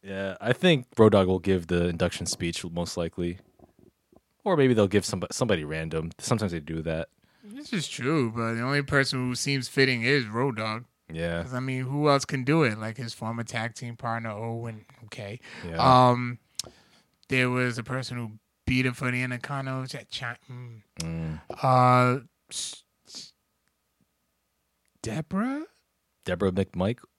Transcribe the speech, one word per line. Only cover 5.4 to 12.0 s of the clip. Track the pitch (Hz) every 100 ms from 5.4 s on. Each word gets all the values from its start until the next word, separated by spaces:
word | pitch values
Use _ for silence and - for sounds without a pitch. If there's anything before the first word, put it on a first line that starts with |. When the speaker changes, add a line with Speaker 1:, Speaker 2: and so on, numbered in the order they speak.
| 117 92
Speaker 1:
random. | 76 80 80 80 82 -
Sometimes | - 117 104
they | 85
do | 73 82
that. | 80 80 78 _ _ _
Speaker 2:
This | 208 247 294
is | 202 -
true, | - 127 160 120
but | 113 113 113
the |
only | 123 143
person | 139 143 135 131
who | 127 120
seems | 143 139 120
fitting | - 135 123
is | 117 143 113
Road | 113 139 113
Dogg. | 110 110 127 _ _
Speaker 1:
Yeah. | - 85 85
Speaker 2:
'Cause, | 123
I | 127
mean, | 131 131
who | 127 143